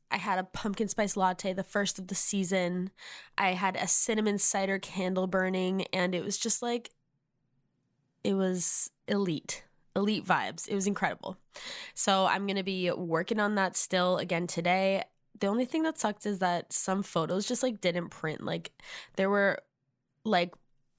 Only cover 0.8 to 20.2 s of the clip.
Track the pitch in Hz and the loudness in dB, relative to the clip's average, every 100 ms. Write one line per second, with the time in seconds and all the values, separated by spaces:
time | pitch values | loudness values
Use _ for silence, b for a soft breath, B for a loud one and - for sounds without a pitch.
0.8 | 214 - 208 202 185 180 196 185 185 208 | -2 0 0 2 0 0 -4 -4 -2 0
1.8 | 196 - 180 196 - 202 180 190 175 180 | 0 -2 -4 0 2 2 2 2 2 0
2.8 | 180 B B B B - 196 180 190 185 | -2 B B B B 0 0 2 0 0
3.8 | 185 - - 214 214 202 - 196 196 196 | 0 0 2 2 2 2 2 2 0 -2
4.8 | - 196 185 185 185 185 185 185 185 190 | -4 -2 0 0 0 2 2 0 0 0
5.8 | - 190 180 180 - - 226 - 240 240 | -2 0 0 0 -2 -4 0 0 0 -4
6.8 | 233 - _ _ _ _ _ _ _ _ | -6 -20 _ _ _ _ _ _ _ _
7.8 | _ _ _ _ 202 196 190 180 175 - | _ _ _ _ -2 2 2 2 0 0
8.8 | - - - 202 190 156 - - - _ | -2 -8 -4 0 0 -2 -6 -12 -12 _
9.8 | _ 196 202 214 185 160 98 165 - 202 | _ -2 0 0 2 0 0 -6 -4 -2
10.8 | 190 196 175 - - 185 _ B B B | 0 0 -2 -4 -8 -12 _ B B B
11.8 | B - - 190 190 180 202 196 190 185 | B -2 4 4 4 2 0 -2 -2 0
12.8 | 180 - 170 160 180 214 208 208 185 - | 0 -2 0 0 0 0 2 2 2 0
13.8 | - 185 180 185 175 170 175 - 170 185 | 0 2 2 2 0 -2 0 -2 2 4
14.8 | 190 190 - _ _ - 196 220 254 320 | 4 0 -2 _ _ -2 0 2 0 0
15.8 | 320 311 214 208 214 196 180 175 - - | 0 0 -2 -2 -4 0 0 0 -2 -2
16.8 | - 190 196 170 156 185 208 247 262 214 | 0 0 0 -2 0 0 0 0 0 0
17.8 | 185 175 170 - 156 - - 165 - - | 0 0 -4 -6 -6 -4 -4 -6 -8 -18
18.8 | B B B - 190 202 196 - - _ | B B B -2 2 4 2 0 -8 _
19.8 | _ _ _ _ | _ _ _ _